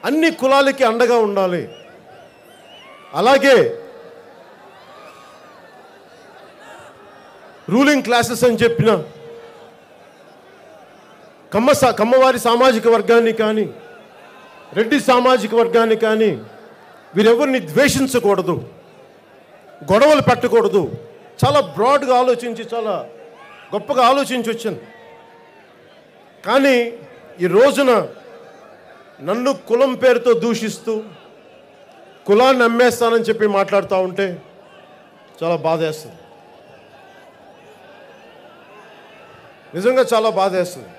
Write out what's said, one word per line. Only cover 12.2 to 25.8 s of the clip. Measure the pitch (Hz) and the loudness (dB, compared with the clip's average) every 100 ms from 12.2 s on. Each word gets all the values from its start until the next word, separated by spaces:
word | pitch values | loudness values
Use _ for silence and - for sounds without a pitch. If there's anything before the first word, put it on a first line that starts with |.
| 262 247 233 | 4 2 0
సామాజిక | 233 262 226 233 | 2 2 2 2
వర్గాన్ని | 226 208 233 226 220 | 0 2 2 2 -2
కానీ, | 214 220 175 - - - - - - - - - - 185 | -2 -2 -6 -10 -20 -20 -20 -20 -20 -20 -20 -20 -10 -6
రెడ్డి | 226 285 247 | 0 0 2
సామాజిక | 247 247 254 202 233 | 2 2 0 0 0
వర్గాన్ని | 226 233 226 220 220 | 0 0 0 0 0
కానీ, | 220 214 127 - - - - - - - 175 | 0 0 -2 -12 -20 -20 -20 -20 -20 -8 0
వీరెవరిని | 214 233 285 262 165 | 2 4 2 -2 -2
ద్వేషించకూడదు, | 151 277 269 262 247 202 190 175 139 123 - - - - _ _ - _ - - - 143 | 0 2 0 -2 0 0 0 -2 -6 -8 -20 -20 -20 -20 _ _ -20 _ -20 -20 -20 -2
గొడవలు | 202 285 294 254 | 2 4 4 2
పెట్టకూడదు. | 240 247 226 202 190 139 - - - - - | 0 0 0 0 -2 -4 -10 -18 -20 -20 -4
చాలా | 269 285 190 147 | 0 0 -2 -2
బ్రాడ్గా | 233 285 269 247 | 0 0 0 0
ఆలోచించి, | 254 240 240 233 226 | 2 -2 -6 -10 -10
చాలా | 233 220 175 120 - - - - - - | -8 -6 -8 -10 -20 -20 -20 -20 -20 -10
గొప్పగా | 202 202 254 240 | -10 -4 2 2
ఆలోచించి | 277 233 247 220 | 2 -2 -6 -6
వచ్చాను. | 226 220 139 - - - - - - - - - _ | -8 -8 -10 -16 -20 -20 -20 -20 -20 -20 -20 -20 _